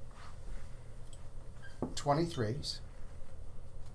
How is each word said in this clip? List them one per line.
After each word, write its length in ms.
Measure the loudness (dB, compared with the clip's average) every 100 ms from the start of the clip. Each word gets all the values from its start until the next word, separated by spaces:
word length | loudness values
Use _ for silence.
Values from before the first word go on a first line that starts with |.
| -4 -4 -6 -4 0 0 0 -4 -6 -6 -4 -4 -4 -4 -4 -4 -4 -2 0 2
twenty-threes, 880 | 6 6 6 4 2 2 0 -2 -4 -2 -2 0 0 0 0 -2 -2 -2 -2